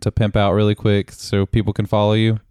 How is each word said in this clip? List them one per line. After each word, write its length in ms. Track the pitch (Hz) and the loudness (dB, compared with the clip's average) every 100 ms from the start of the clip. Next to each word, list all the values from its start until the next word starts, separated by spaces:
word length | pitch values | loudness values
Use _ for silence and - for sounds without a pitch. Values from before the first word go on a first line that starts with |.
to 100 | 104 | -4
pimp 240 | - 104 107 | -2 0 0
out 160 | 101 | 0
really 220 | 98 104 | 2 2
quick 360 | 104 110 101 - | 0 0 0 -2
so 360 | - - 101 95 | -10 -4 -2 0
people 260 | 113 101 | 0 -2
can 140 | - 104 | -4 -2
follow 260 | 110 104 | 0 2
you? 260 | 110 113 110 - | 2 0 -2 -6